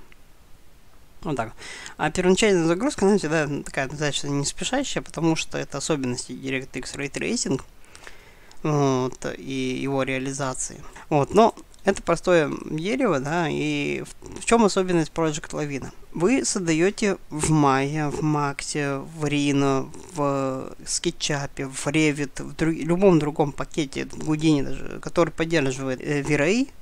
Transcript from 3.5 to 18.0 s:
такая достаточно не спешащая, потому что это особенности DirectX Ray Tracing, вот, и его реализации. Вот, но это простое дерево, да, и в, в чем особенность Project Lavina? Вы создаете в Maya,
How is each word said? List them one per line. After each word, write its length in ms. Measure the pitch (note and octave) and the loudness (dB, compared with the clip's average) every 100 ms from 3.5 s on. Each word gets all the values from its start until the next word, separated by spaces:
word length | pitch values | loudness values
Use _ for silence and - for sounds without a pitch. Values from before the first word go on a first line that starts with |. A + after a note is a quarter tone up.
| C3+ | -2
такая 260 | - - C3 | -4 -4 -4
достаточно 380 | D3 D3+ - C#3+ | -2 -2 -2 -2
не 180 | C#3+ C#3+ | -2 -2
спешащая, 580 | - - C4 C4+ E3 | -4 -2 -2 0 -4
потому 320 | - - E3 D#3+ | -6 0 2 2
что 220 | - C#3+ | -2 -6
это 220 | C#3 C#3 | -6 -4
особенности 520 | - D3+ B2+ B2 - | -2 0 0 -2 -6
DirectX 640 | B2+ C3 C3 C3+ C3+ - C#3+ | -8 -4 -4 -4 -10 -10 -8
Ray 160 | C#3 | -8
Tracing, 500 | - D3+ A#3 - C3 - - - - - - - - - - | -4 -2 -2 0 -2 -4 -18 -20 -18 -18 -18 -18 -20 -18 -6
вот, 640 | D#3 D3 C#3 C3 D3 - C#3+ - | 0 2 2 2 0 -4 -8 -8
и 420 | - C3+ B2+ B2+ | -6 -4 -2 -2
его 220 | C3+ C3+ | -2 -2
реализации. 760 | C3 C3 C3+ C#3 C3+ B2+ - - - - - | -2 -4 -4 -4 -4 -4 -8 -10 -14 -16 0
Вот, 240 | D3+ C#3 | 0 4
но 200 | G3 A3+ - - - | 6 6 4 -10 -4
это 180 | G3 G3 | 0 0
простое 480 | - E3 F#3 F3 C#3 - - | 0 0 4 4 4 -2 -6
дерево, 500 | D#3 F3+ C4 B3 C#3 | -4 -2 0 0 0
да, 280 | C#3 F3 D#3 | 0 -2 0
и 540 | C#3+ D3+ D3 C#3+ C3+ | -2 -2 -2 -2 -4
в, 380 | - - - - | -8 -14 -16 -10
в 40 | - | 2
чем 180 | A#3 | 6
особенность 480 | G#3 G3 F#3 E3+ D3+ | 6 4 2 2 2
Project 360 | - D#3+ D3+ - | 0 -2 -2 -6
Lavina? 400 | D3 D3 C3+ - - - | -6 -4 -6 -8 -14 -10
Вы 320 | - F#3 C4+ - | 0 2 2 0
создаете 720 | G#3+ E3 D#3 F#3 G#3 G#3 F#3 - | 0 2 4 2 2 0 0 -6
в 220 | D3+ D#3 | -2 2
Maya, 580 | D#3 C#3+ C3+ C#3 D#3 | 6 6 4 2 0